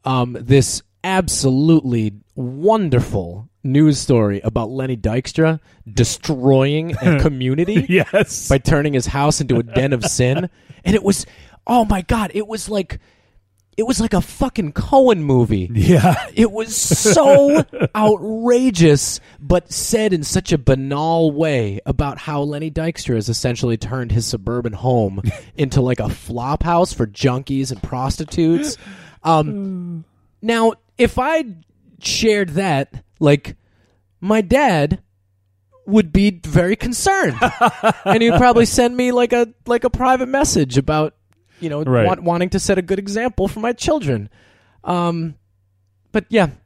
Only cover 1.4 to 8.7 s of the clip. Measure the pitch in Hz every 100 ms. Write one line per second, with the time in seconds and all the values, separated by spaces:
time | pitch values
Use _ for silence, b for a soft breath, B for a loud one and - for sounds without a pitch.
1.4 | 135 131 156 160 131 117 107 104 _ -
2.4 | 123 135 185 220 175 127 - 104 87 95
3.4 | 113 _ 135 139 156 143 - 123 104 98
4.4 | 110 117 110 131 131 120 107 120 - -
5.4 | 160 160 b b - 107 113 - - 135
6.4 | 127 135 135 151 165 - 185 147 156 135
7.4 | 127 139 175 208 - 185 127 196 - -
8.4 | - 139 -